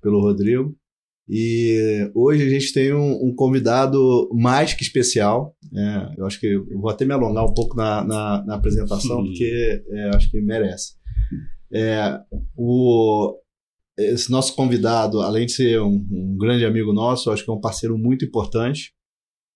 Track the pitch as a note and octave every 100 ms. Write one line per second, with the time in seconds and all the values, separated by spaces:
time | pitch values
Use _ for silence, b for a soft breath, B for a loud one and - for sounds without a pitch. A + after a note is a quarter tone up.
0 | G#2 G#2 G2+ F#2+ G2+ B2 D3 D3+ _ _
1 | _ _ - G#2+ A#2 A#2 A#2 A2+ A2 G#2
2 | G2+ A#2 C3 D3+ C3+ C3+ C3+ C#3 C3+ D3
3 | C#3+ - B2+ B2+ C3 C3 A#2 B2 C3+ C3+
4 | C3 B2 - A#2 B2 C3+ D#3+ - A#2 C3+
5 | B2 A#2 G#2 A#2 D3 - - G2 G#2 G2+
6 | E2 E2+ F#2+ - G#2+ G2 - F#2+ G#2+ G#2+
7 | C3+ C#3 A2+ G#2+ A2+ - A2+ B2 A2 G#2
8 | G2 G#2+ G#2 G2+ G2+ G#2+ G#2 G2+ G2+ G2+
9 | B2+ A#2+ G2 F2 A#2 A#2+ A2+ G#2+ - G#2
10 | G2+ G#2 - G#2+ G#2 A2 G2 F#2 - -
11 | B B B B B B - G#2+ A2 A2
12 | G#2 G2+ - - - - A#2+ B2 B2 A#2
13 | A2 G#2+ G2+ - _ _ _ _ _ -
14 | G#2+ A#2+ B2 C3 C3 - C3 A#2+ A2+ A#2
15 | G#2+ G#2+ G2 A2 A#2+ - A#2+ A2+ G#2 G2+
16 | F#2+ F#2 F#2+ G2 A2 B2 A2+ A2 G#2+ G#2
17 | A#2+ B2 A#2 G#2 - G#2+ A2 - A2+ A2
18 | A#2+ C3 C#3 A2 G2+ A2+ A#2+ D3 - _
19 | _ _ _ _ _